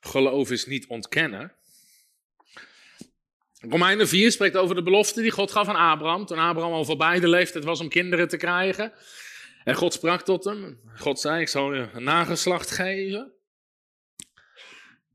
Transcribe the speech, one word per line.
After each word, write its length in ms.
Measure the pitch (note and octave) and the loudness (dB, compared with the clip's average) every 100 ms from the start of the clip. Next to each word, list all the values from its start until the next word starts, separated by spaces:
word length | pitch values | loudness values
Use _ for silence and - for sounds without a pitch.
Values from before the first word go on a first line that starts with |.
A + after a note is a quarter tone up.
geloof 500 | - C#3 C3+ C3+ C3 | -2 0 2 0 -2
is 160 | B2 - | -4 -6
niet 200 | C3+ - | -8 -10
ontkennen. 640 | A#2 G#2 - D#3+ G2 D3+ _ _ _ _ _ _ _ _ _ _ - - _ _ _ - _ _ _ _ _ | -14 -6 -2 -2 -4 -14 _ _ _ _ _ _ _ _ _ _ -20 -20 _ _ _ -20 _ _ _ _ _
Romeinen 480 | A#2 D3+ F3+ G3+ G3 | -2 2 4 4 4
vier 240 | E3+ A3 | 6 6
spreekt 240 | A3 G3 F#3+ | 6 2 4
over 180 | F#3 | 2
de 80 | F3+ | 0
belofte 380 | F3 G3 G#3 - | 4 4 4 2
die 100 | A3+ | -2
God 200 | A3 G3 | 0 0
gaf 180 | G#3+ F#3 | 0 0
aan 220 | G3 E3+ | 4 4
Abraham, 360 | D#3 D#3 F3 G#3 | 2 0 -2 -4
toen 120 | D#3+ | -2
Abraham 340 | E3 E3 E3+ | 0 0 -2
al 120 | E3 | -2
voorbij 360 | C#3+ D3+ D#3 F3 | -2 0 2 4
de 80 | F3 | 4
leeftijd 360 | F3 F3 E3 | 4 4 -2
was 160 | D3 E3 | -6 -6
om 80 | D#3+ | -2
kinderen 400 | F3 F3+ F3 E3+ | -2 0 0 0
te 80 | E3 | -2
krijgen. 560 | E3+ F3 F#3+ F#3 A3 - - - - - - _ | -2 0 0 -2 -8 -10 -20 -20 -20 -20 -20 _
En 100 | - | -4
God 180 | C3+ F3 | 0 0
sprak 300 | - D#3+ F3 | 0 -2 -2
tot 220 | - F#3 | 0 -2
hem. 360 | F#3+ G#3 F#3+ B2+ - - | -2 -8 -12 -18 -20 -8
God 240 | - C3+ | -6 -4
zei, 200 | D3+ D#3+ | -2 -2
"Ik 80 | D#3 | -2
zal 260 | C#3 C#3 | -2 -2
je 140 | C#3 A#2 | -4 -8
een 100 | A#2 | -8
nageslacht 680 | B2+ D#3+ E3+ E3+ - F3 - | 0 0 0 -2 -2 -2 -4
geven." 640 | - F#3 G3 G3 G3+ C#4 _ _ _ _ _ _ _ _ _ - _ _ _ - - - _ _ | -6 -4 -4 -6 -8 -10 _ _ _ _ _ _ _ _ _ -20 _ _ _ -20 -20 -20 _ _